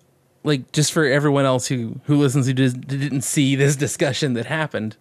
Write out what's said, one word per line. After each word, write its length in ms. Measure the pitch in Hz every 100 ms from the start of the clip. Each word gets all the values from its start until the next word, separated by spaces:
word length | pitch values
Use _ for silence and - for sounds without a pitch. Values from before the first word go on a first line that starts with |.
| _ _ _ _
like, 280 | 147 143 120
just 180 | - 143
for 140 | 170 143
everyone 400 | 143 147 139 139
else 220 | 127 -
who, 340 | 131 113 127 -
who 120 | 147
listens 300 | 143 139 131
who 60 |
does, 200 | 131 135
didn't 480 | 127 - 139 143 135
see 340 | - 160 135 135
this 200 | 143 139
discussion 560 | 127 - 151 - 143
that 120 | 120 117
happened 500 | 156 151 101 107 -